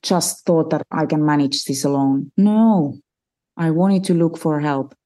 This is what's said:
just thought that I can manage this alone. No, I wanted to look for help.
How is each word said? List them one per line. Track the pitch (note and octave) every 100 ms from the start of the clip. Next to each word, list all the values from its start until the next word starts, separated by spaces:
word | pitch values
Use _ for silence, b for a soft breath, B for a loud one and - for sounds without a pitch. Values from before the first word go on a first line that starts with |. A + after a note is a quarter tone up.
just | - F3+ - -
thought | - E3 D#3
that | D#3 -
I | -
can | D#3 D#3
manage | D3+ D3 C#3 -
this | - C3+
alone. | C#3+ C#3 C#3 C3+ C#3+ -
No, | G3+ G#3+ A3+ G3 C#3+ B2+ _ _ _ _ _ -
I | E3
wanted | D#3 G3 F#3+
to | F#3+
look | E3+ E3 E3
for | E3 D3+
help. | D3 C3+ C3 _